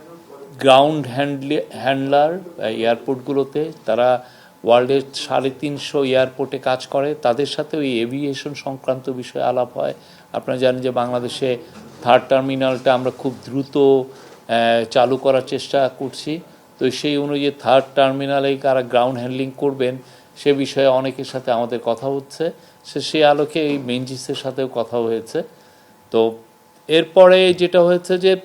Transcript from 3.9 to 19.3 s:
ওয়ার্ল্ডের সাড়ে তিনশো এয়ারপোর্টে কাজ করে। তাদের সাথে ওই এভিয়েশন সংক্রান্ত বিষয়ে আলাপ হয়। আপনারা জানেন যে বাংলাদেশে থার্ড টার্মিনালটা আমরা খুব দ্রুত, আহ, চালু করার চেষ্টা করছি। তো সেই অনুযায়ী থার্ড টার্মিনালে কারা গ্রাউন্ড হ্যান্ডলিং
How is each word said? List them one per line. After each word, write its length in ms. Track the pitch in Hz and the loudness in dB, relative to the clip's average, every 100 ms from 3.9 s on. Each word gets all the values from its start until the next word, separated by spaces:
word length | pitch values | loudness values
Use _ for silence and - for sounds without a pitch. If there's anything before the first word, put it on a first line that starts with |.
| 113 123 123 - - - _ | 0 2 0 -4 -20 -20 _
ওয়ার্ল্ডের 380 | 101 123 127 135 135 | 2 4 4 0 -2
সাড়ে 380 | - - 131 131 131 | -10 -4 -2 -2 -4
তিনশো 440 | 147 143 - 147 | -8 -8 -6 -2
এয়ারপোর্টে 540 | 135 127 131 131 135 135 | 0 2 0 -2 -6 -4
কাজ 300 | 131 127 - | -4 -4 -4
করে। 280 | 139 143 147 | -2 -2 -2
তাদের 300 | 127 117 135 | -2 0 -2
সাথে 320 | - 151 156 | -6 -6 -4
ওই 220 | 139 117 | -2 -2
এভিয়েশন 540 | 117 139 143 135 147 | -4 -4 -6 -6 -10
সংক্রান্ত 560 | 139 139 135 - 131 135 | -10 -10 -6 -4 -4 -6
বিষয়ে 340 | 127 120 139 | -10 -10 -4
আলাপ 340 | 127 127 123 - | -2 -2 -4 -4
হয়। 160 | 143 - - - - | -6 -8 -16 -20 -12
আপনারা 260 | - - 131 | -8 -6 -2
জানেন 220 | 127 127 | 0 0
যে 100 | 127 | -4
বাংলাদেশে 680 | 123 120 123 123 - 131 120 - - - - | -4 -4 -4 -6 -4 -4 -4 -8 -20 -20 -4
থার্ড 200 | 120 127 - | 4 4 4
টার্মিনালটা 640 | 135 135 135 131 127 131 | 0 0 -2 -2 0 0
আমরা 180 | 127 127 127 | 2 0 -4
খুব 180 | 139 117 - | -6 -8 -8
দ্রুত, 320 | 131 135 151 | -6 -2 4
আহ, 1080 | 139 135 131 - - - - 117 117 117 113 | 6 4 2 -10 -20 -16 -4 0 2 2 2
চালু 260 | 135 123 131 | 2 2 2
করার 240 | 135 131 127 | 2 0 0
চেষ্টা 420 | 135 - 143 127 - | -8 -2 0 0 -2
করছি। 400 | 135 - 151 160 - - _ - | -10 -10 -10 -10 -12 -20 _ -4
তো 120 | 131 | -2
সেই 260 | 127 147 143 | -2 -2 -2
অনুযায়ী 340 | 143 143 143 139 | -2 -2 -2 -2
থার্ড 260 | 113 131 131 - | 2 2 2 2
টার্মিনালে 640 | 135 135 139 139 139 135 | 2 0 -2 0 0 0
কারা 240 | 139 131 | 0 0
গ্রাউন্ড 380 | 120 120 123 127 | 0 2 0 -2
হ্যান্ডলিং 320 | 123 | -6